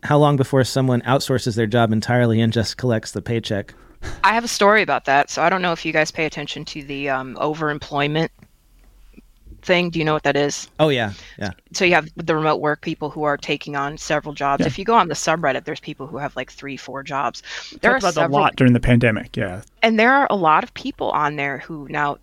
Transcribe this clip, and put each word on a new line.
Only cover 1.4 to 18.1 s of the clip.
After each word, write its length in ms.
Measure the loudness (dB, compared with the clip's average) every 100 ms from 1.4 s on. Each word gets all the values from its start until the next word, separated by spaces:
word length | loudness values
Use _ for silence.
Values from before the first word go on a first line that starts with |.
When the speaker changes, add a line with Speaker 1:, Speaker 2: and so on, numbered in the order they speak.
| 0
Speaker 1:
their 120 | 0 0
job 260 | 2 2
entirely 480 | 2 2 2 4 4
and 120 | 2
just 240 | 2 -2 -2
collects 360 | -2 -2 -4
the 100 | -8
paycheck?" 520 | -4 -4 -2 -4 -6 -14 -20 -12 -10 0
Speaker 2:
I 100 | 0
have 80 | 0
a 60 | -2
story 340 | 2 4 4
about 220 | 4 0
that. 260 | 2 2 2
So 120 | 2
I 40 | 2
don't 140 | 2
know 80 | 0
if 140 | -2
you 80 | -2
guys 180 | 0 0
pay 160 | -2 -4
attention 380 | -4 -10 -10
to 180 | -12 -14
the, 260 | -10 -8 -4
um, 280 | -4 -6 -4
overemployment 920 | -4 -2 -4 -4 -4 -2 0 0 -2 -6 _ _ _ _ -20 _ -20 -20 _ _ -20 -14
thing. 280 | 0 0 0
Do 100 | -2
you 40 |
know 80 | -2
what 120 | 0
that 100 | 0
is? 340 | 0 -2 -4 -12 0
Speaker 1:
Oh, 80 | 2
yeah. 240 | 2 -2 -6 -16 -10
Yeah. 120 | -10 -10 _
Speaker 2:
So 120 | -2
you 100 | 2
have 140 | 2 0 -8
the 180 | -2
remote 220 | 0 0 0
work 200 | 0 -4
people 300 | -6 -8 -8
who 120 | -4
are 140 | -4 -4
taking 400 | -4 -8 -6 -6
on 200 | -6 -8
several 380 | -4 -4 -4
jobs. 280 | -4 -2 0
Speaker 3:
Yeah. 40 | 0
Speaker 2:
If 100 | -2
you 80 |
go 120 | 2 2
on 100 | 2
the 80 |
subreddit, 520 | 0 -2 0 0 -2 -6
there's 120 | -10
people 300 | -12 -12 -12
who 80 | -10
have, 180 | -8
like, 160 | -8 -12
three, 260 | -12 -14 -14
four 280 | -12 -12
jobs. 400 | -8 -4 -4 -6 -14 -14 -14 -2
There 120 | 0
Speaker 3:
Talked 20 |
Speaker 2:
are 20 | 2
Speaker 3:
about 20 |
that 60 |
a 160 | 0